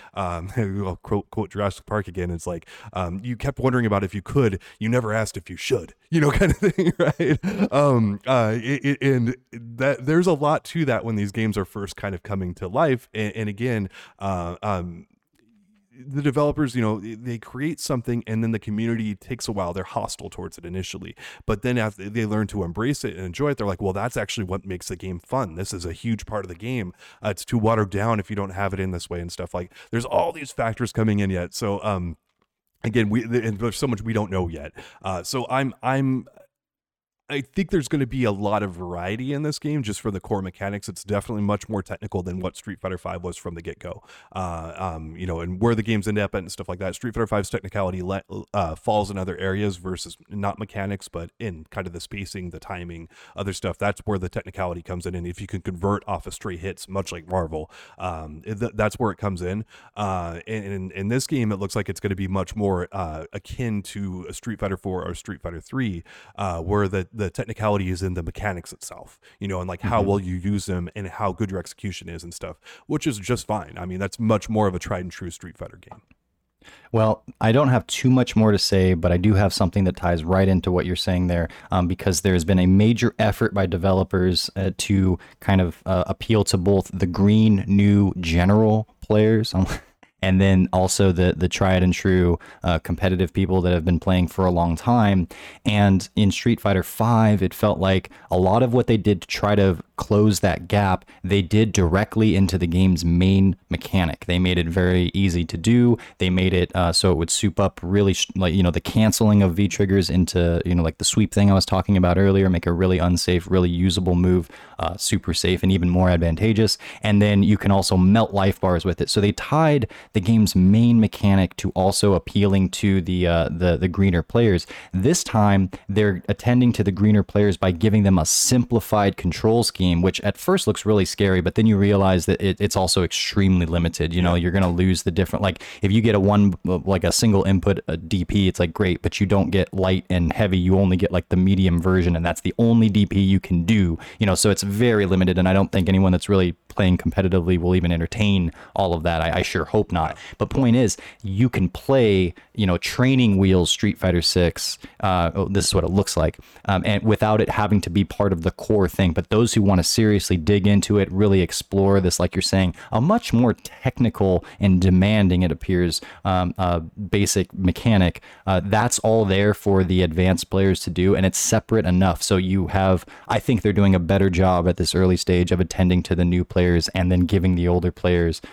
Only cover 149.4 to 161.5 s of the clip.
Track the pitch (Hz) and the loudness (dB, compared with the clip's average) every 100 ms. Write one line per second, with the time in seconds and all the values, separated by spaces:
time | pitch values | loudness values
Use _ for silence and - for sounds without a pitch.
149.4 | 90 92 82 107 104 85 80 - - - | -2 -4 -2 0 0 0 -2 -6 -14 -8
150.4 | - 147 127 117 117 - - - 101 95 | -4 0 2 4 2 -2 -12 -14 -8 0
151.4 | 123 - 90 - - 135 113 95 90 - | 0 2 -2 -2 0 4 4 4 2 -4
152.4 | _ - 98 87 - - 127 131 120 95 | _ -2 0 0 -2 0 2 4 4 4
153.4 | 95 92 82 - 104 - 92 87 85 92 | 6 4 4 0 -2 0 0 0 0 2
154.4 | 87 - - - - - 101 92 85 87 | 0 0 -8 -10 -14 -6 -2 0 0 -2
155.4 | 95 98 87 98 85 95 98 - 80 - | -2 0 0 0 2 0 0 0 -2 -2
156.4 | - - - 95 92 101 110 104 107 110 | -16 -14 -2 -2 0 0 0 0 2 2
157.4 | - - 104 101 90 87 95 - 101 90 | 0 0 2 0 0 0 -2 0 0 0
158.4 | 87 - - 107 92 - 92 82 85 107 | -2 -4 0 2 2 2 0 0 0 2
159.4 | 117 - 98 92 82 - 110 104 - 90 | 2 2 4 4 2 2 4 2 2 -2
160.4 | 78 101 98 101 - 104 95 92 104 98 | 2 2 4 4 4 2 2 2 4 4
161.4 | 87 | 2